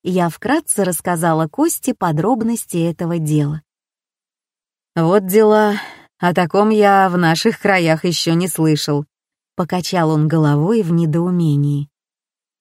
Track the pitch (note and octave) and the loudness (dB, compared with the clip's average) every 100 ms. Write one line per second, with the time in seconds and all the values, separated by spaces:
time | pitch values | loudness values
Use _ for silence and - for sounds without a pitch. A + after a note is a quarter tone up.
0 | - F#3 E3+ - A3 D4+ - - F#3 F3 | -2 0 -2 -4 -2 -2 -2 -2 -2 -2
1 | - F3 E3+ D#3+ D#3+ - E4 - - - | -4 -2 0 0 -2 -2 -2 -2 -6 -4
2 | F3+ D3 F#3 B3 A3+ A#3 - F3 E3+ D#3+ | -2 0 0 0 -2 -4 -6 -2 -2 -2
3 | E3+ E3+ D3+ D3+ C#3+ D3+ _ _ _ _ | -4 -4 0 0 0 -6 _ _ _ _
4 | _ _ _ _ _ _ _ _ _ E3+ | _ _ _ _ _ _ _ _ _ -2
5 | E3 G3+ F#3+ G#3 G#3+ G#3+ G#3+ G#3 - - | 2 2 2 2 4 4 2 -2 -8 -20
6 | _ _ F3+ F3+ F3 G3 G#3 G#3+ G3+ G3 | _ _ -2 0 0 2 2 4 4 4
7 | F#3+ F3+ E3+ E3 A3+ - G3+ F#3+ E3 D#3 | 2 2 2 2 0 0 0 2 2 0
8 | F3+ D#3+ - E3+ F#3 - D#3+ D3+ - D3 | -2 -2 -2 0 -2 0 0 0 -2 -4
9 | C#3+ _ _ _ _ - E3+ F#3 - F#3 | -4 _ _ _ _ -8 -4 -4 -2 -2
10 | D#3+ D#3 D3+ E3 D3+ D3 E3 A#3 E3+ E3+ | 0 0 0 2 2 2 2 0 0 0
11 | E3 D#3+ F3 F3+ E3 C#3+ C#3+ C#3+ C#3+ _ | 0 -2 -2 0 0 0 0 -4 -8 _
12 | _ _ _ _ _ _ | _ _ _ _ _ _